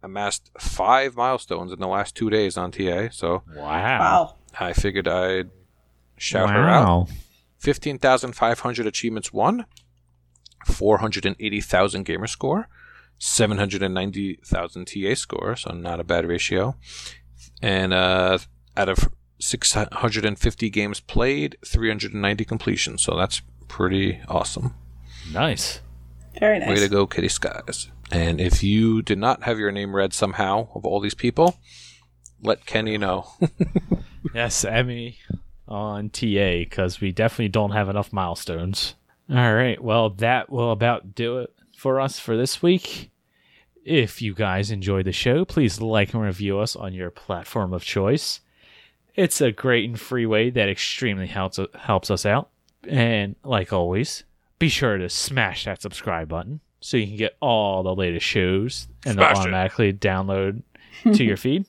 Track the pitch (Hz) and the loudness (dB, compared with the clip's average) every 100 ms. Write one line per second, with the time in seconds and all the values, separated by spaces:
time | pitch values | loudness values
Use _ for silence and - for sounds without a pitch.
0 | - 95 101 - _ - - - 95 131 | -12 -6 -4 -4 _ -8 -6 0 6 6
1 | 135 120 123 131 - 87 90 92 92 95 | 4 0 0 0 -4 -6 -6 -6 -2 -2
2 | 101 - 110 107 101 90 90 - 95 87 | -2 -2 2 2 2 0 -6 -2 0 0
3 | 113 - 85 90 - 78 73 78 104 127 | -2 -4 -2 -2 -4 -12 -4 -2 0 2
4 | 180 185 165 - _ - 90 87 101 98 | 4 4 2 -6 _ -8 -2 0 0 0
5 | 90 90 92 95 92 - _ _ _ _ | 0 0 0 0 -4 -12 _ _ _ _
6 | _ _ - - 95 104 147 127 107 87 | _ _ -4 0 2 4 6 6 6 4
7 | 90 - - _ _ _ - 143 - 135 | 2 -6 -16 _ _ _ -2 -2 -4 0
8 | 139 131 123 117 117 117 123 120 110 - | 4 4 2 0 0 2 -2 -2 -2 -2
9 | 117 110 - 104 120 240 226 - _ _ | -4 -4 -6 0 2 2 -6 -18 _ _
10 | _ _ _ _ - _ - - 101 104 | _ _ _ _ -20 _ -2 2 4 4
11 | 110 104 98 98 107 101 - 92 98 98 | 2 -2 -4 -4 -4 -4 0 2 2 0
12 | 92 85 107 - 131 175 226 - - - | -4 -4 -4 -4 -2 -2 -4 -16 -20 -20
13 | _ _ - - 110 101 101 98 92 92 | _ _ -4 2 2 2 0 0 -2 -2
14 | 98 98 98 90 - 90 87 - 90 104 | -4 -4 -6 -6 -2 -2 -2 -10 -10 -4
15 | 95 127 - - 92 120 - 87 87 85 | -2 -2 -4 -6 -4 -6 -6 -8 -6 -8
16 | 85 87 85 85 - 92 104 135 - - | 0 0 0 -2 0 0 0 -4 -12 -16
17 | - - - - - - 104 95 92 92 | -16 -18 -20 -20 -20 -8 -2 0 2 2
18 | 92 92 92 92 - _ _ - 95 95 | 4 4 4 2 -2 _ _ -2 2 4
19 | - - _ _ - 120 - - 107 - | 4 2 _ _ -4 0 2 2 0 0
20 | 120 107 107 101 117 - 113 104 104 101 | -2 0 -2 2 0 2 -2 0 -2 -4
21 | - - 123 143 147 - - - 113 107 | -2 2 2 2 -2 -6 -2 0 0 -2
22 | 104 104 98 101 107 113 - 101 - - | -4 -2 0 0 -2 -2 -2 0 -2 -2
23 | - 82 95 - - - - - 92 95 | 0 0 0 -2 -8 -20 -16 -2 0 2
24 | 95 90 - - - - 123 - - - | 0 -2 -2 -2 -2 -4 -6 -8 -18 -20
25 | - - 90 78 160 104 - - - - | -20 -16 -8 -2 -2 0 -4 -6 -14 -20
26 | - - - - 214 214 - - 101 101 | -20 -20 -18 0 2 2 2 2 4 4
27 | - - 90 - - - - - - - | 2 0 -2 -2 -4 -6 -10 -10 -10 -16
28 | - 85 85 82 90 - 101 104 113 110 | -4 0 2 2 4 4 4 4 4 2
29 | - 98 113 135 - 113 104 101 101 98 | 2 0 2 0 0 0 0 -2 -2 0
30 | 98 - 101 95 98 101 113 107 101 101 | 0 0 -2 0 0 0 -2 -6 -2 -2
31 | 101 - 120 120 170 - _ - - - | -2 -2 -2 4 2 2 _ -20 -20 -20
32 | _ _ - _ 110 110 - 110 110 107 | _ _ -20 _ -2 -2 0 -2 -2 -2
33 | 98 92 - - 170 - 180 - - - | 0 -2 -4 -2 -2 0 0 0 -2 -4
34 | - - - 113 117 - 123 110 123 120 | -4 -12 -8 -2 -2 0 0 0 0 -4
35 | 120 117 - - - - - 104 107 101 | -10 -14 -10 -10 -10 -20 -12 -8 -6 -6
36 | 107 - 117 98 98 87 85 - 92 90 | -8 -4 0 2 2 0 -2 -2 -2 -2
37 | 98 90 110 - 110 104 104 104 98 101 | -4 0 0 0 0 0 0 0 0 -2
38 | 98 101 90 85 - 82 87 101 - - | -2 -2 -4 -6 -6 -6 -4 -4 -6 -8
39 | _ _ _ 131 120 110 127 113 120 110 | _ _ _ 2 4 4 2 0 0 2
40 | 110 95 113 127 - 127 120 110 120 120 | 2 2 2 2 0 -2 -2 2 2 0
41 | 92 98 117 123 120 _ _ _ 135 131 | -4 -6 -4 -4 -8 _ _ _ 0 0
42 | 135 - - 113 131 - 175 180 - - | 0 -4 -2 0 0 0 2 2 0 -12
43 | - _ _ _ _ _ _ _ - 156 | -14 _ _ _ _ _ _ _ 0 2
44 | 113 - 113 92 104 92 101 107 92 98 | 2 -2 -8 -2 -2 0 -2 -4 -2 0
45 | 95 87 - 139 185 - 127 104 113 110 | -2 -2 0 0 0 2 2 0 -2 0
46 | 101 117 107 92 101 98 107 - 98 92 | 0 0 -2 -2 -2 -2 -2 -4 -10 -8
47 | 90 - - 90 - 117 95 90 - - | -10 -12 -8 -8 -6 -4 -2 -4 -4 0
48 | 98 151 - - _ _ _ - - _ | 2 2 0 -8 _ _ _ -20 -20 _
49 | _ - 185 - 135 107 135 120 110 113 | _ 0 0 4 0 2 2 2 0 -6
50 | - 127 113 107 117 123 101 98 - - | -6 -2 2 2 2 2 0 0 -4 -2
51 | 120 98 92 101 95 - 95 - - 98 | -2 -2 -4 -4 -4 -4 -8 -8 0 0
52 | - 101 104 113 - _ _ _ - 139 | 2 -2 2 0 -2 _ _ _ -4 2
53 | 117 110 101 - - 120 92 95 85 95 | 2 2 -2 -6 -2 -2 0 0 0 0
54 | - - - _ _ _ 165 - 131 101 | -2 -6 -14 _ _ _ 0 2 0 0
55 | 90 - - 135 104 87 - 95 101 - | -2 -4 -4 0 0 -2 -6 -6 -10 -8
56 | - 85 80 82 90 147 _ _ - 127 | -6 -4 -4 -6 -6 -12 _ _ -2 -2
57 | 104 104 110 - 143 113 104 95 92 92 | 0 -2 -4 -2 2 2 2 0 0 0
58 | 90 85 - 110 92 95 113 - - - | 0 0 0 0 2 2 0 -6 -12 -10
59 | - 101 156 101 92 92 92 - 107 98 | -4 2 4 4 2 0 0 2 2 2
60 | 101 95 95 98 98 107 - _ - - | 0 0 -2 0 -2 -4 -10 _ -20 0
61 | 240 208 117 98 127 156 | 4 6 4 2 0 0